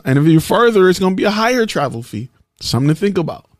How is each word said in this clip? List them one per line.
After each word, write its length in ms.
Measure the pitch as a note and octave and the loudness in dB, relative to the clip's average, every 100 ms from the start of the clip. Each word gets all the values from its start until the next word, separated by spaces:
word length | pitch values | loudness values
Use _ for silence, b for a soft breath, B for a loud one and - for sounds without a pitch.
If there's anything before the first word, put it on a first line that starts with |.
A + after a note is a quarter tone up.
| - | -2
and 120 | C3+ | 2
if 80 | D#3 | 4
you're 140 | D#3+ | 2
further, 500 | - G3 A#3 G#3+ F#3 | 2 2 2 4 4
it's 100 | F#3 | 2
gonna 160 | F#3 F#3+ | 0 0
be 100 | G#3 | -2
a 60 | |
higher 340 | G#3 A3+ B3+ A3 | 0 0 0 -2
travel 360 | G#3+ C#3+ A#2+ | -2 -4 -6
fee. 280 | A#2 G#2 C3 _ _ - | -12 -12 -12 _ _ -14
Something 260 | - A#2 C#3+ | -4 -2 0
to 80 | D#3 | 0
think 220 | G3+ F#3 | -2 -2
about. 280 | E3 - _ | -6 -8 _